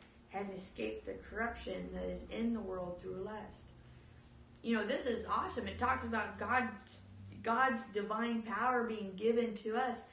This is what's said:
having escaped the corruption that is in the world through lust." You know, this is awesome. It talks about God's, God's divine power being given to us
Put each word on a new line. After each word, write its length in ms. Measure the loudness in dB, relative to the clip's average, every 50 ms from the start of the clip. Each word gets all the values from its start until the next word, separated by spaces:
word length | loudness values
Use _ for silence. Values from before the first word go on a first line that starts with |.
| -20 -20 -20 -20 -18 -8
having 220 | -6 -4 -4 -4
escaped 540 | -6 -8 -8 -8 -4 -4 -2 -2 -2 -4 -6
the 80 | -6 -8 -8 -8 -8
corruption 580 | -4 -2 -2 -2 -2 -4 -4 -4 -4 -4 -4 -4 -4
that 100 | -4 -2
is 200 | -2 -4 -4 -6 -6
in 220 | -2 0 2 2
the 80 | 2 0
world 400 | 0 -2 -4 -2 -4 -4 -6 -6
through 220 | -6 -6 -6 -6
lust." 440 | -6 -6 -6 -8 -10 -12 -14 -16 -18 -18 -20 -20 -20 -20 -20 -20 -20 -20 -20 -20 -20 -20 -20 -20 -20 -20 -18 -4
You 160 | 2 2 4
know, 80 | 4 4
this 220 | 2 0 2 2
is 180 | 0 0 0 0
awesome. 420 | 0 0 2 2 0 -2 -2 -2 -2
It 100 | 0 2
talks 260 | 4 4 4 2 0
about 320 | 0 0 0 0 -2 -4
God's, 600 | -4 0 4 4 4 4 2 -2 -8 -12 -14 -14 -14 -14 -16 -16 -14 -14 -14 -12 -2 2
God's 400 | 4 6 6 6 6 6 2 0 -2
divine 500 | -2 -2 0 2 2 2 2 2 2 0
power 400 | 0 0 0 2 4 4 4 4
being 300 | 2 2 0 -2 -4 -6 -4
given 400 | 4 4 6 6 6 4 2 0
to 220 | -2 -2 0 2
us 300 | 2 2 2 0 -2 -6 -12